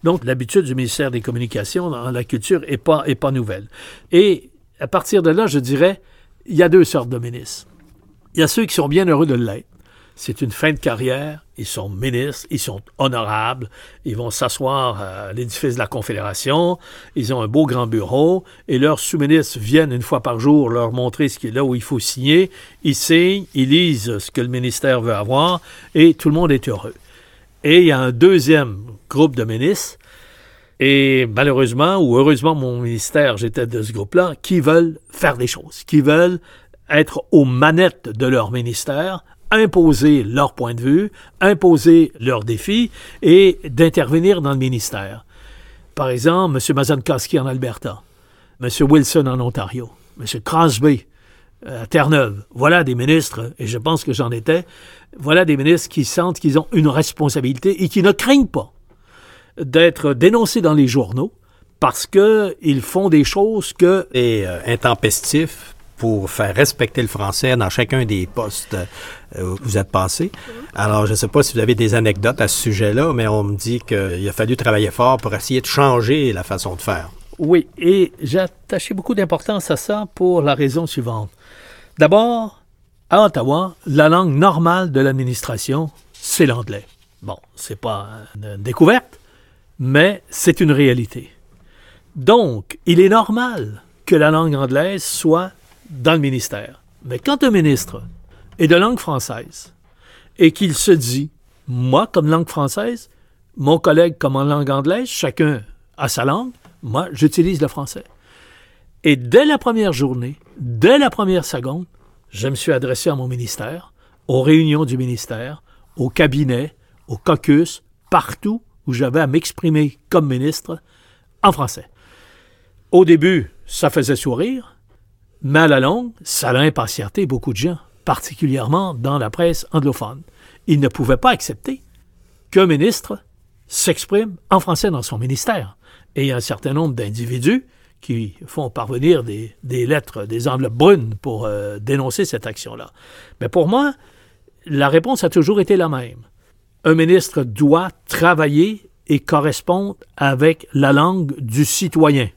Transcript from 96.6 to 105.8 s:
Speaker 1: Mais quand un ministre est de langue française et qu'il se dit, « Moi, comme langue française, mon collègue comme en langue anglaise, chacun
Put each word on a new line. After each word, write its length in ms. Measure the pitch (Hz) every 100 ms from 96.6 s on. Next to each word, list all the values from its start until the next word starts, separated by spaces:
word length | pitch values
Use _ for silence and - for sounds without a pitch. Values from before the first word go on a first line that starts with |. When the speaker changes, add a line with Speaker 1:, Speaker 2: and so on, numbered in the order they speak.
| 113 - _ _
Speaker 1:
Mais 140 | - 123
quand 240 | - 285
un 60 | 277
ministre 520 | 208 156 131 - - 110 - - - - -
est 80 | 160
de 100 | 170
langue 220 | 208 247
française 760 | - 139 - 117 - - - _ _ _ _ - _ _
et 140 | 170
qu'il 220 | 156 196
se 180 | 147 -
dit, « 380 | 170 120 127 151 _ _ _ -
Moi, 380 | 123 127 135 220
comme 220 | - 151
langue 200 | 160 165
française, 600 | - 139 - 220 240 - _ _ _ _ -
mon 200 | 139 160
collègue 380 | 180 156 170 156
comme 200 | 143 135
en 80 |
langue 260 | 143 147 139
anglaise, 380 | 139 139 196 247
chacun 540 | - 147 - 151 135 104 -